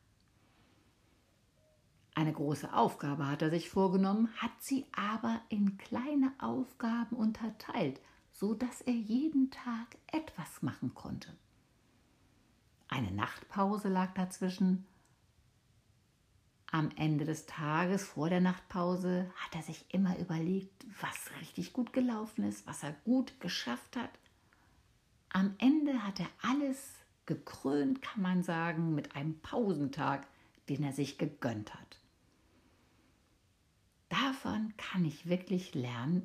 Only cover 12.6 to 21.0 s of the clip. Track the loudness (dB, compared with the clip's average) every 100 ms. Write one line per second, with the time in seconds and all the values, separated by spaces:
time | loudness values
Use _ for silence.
12.6 | _ _ -6 -2 -2 0 -2 -4 -8 0
13.6 | 2 2 2 2 0 -2 -4 -2 -4 2
14.6 | 4 4 0 -20 _ _ _ _ _ _
15.6 | _ _ _ _ _ _ _ _ _ _
16.6 | -2 0 0 2 2 2 0 -4 -6 -6
17.6 | 0 2 2 0 -2 -2 2 4 4 2
18.6 | -6 -2 0 2 2 0 -2 -6 -8 -8
19.6 | -8 -12 -2 2 2 2 -2 0 0 0
20.6 | -4 -16 -18 -8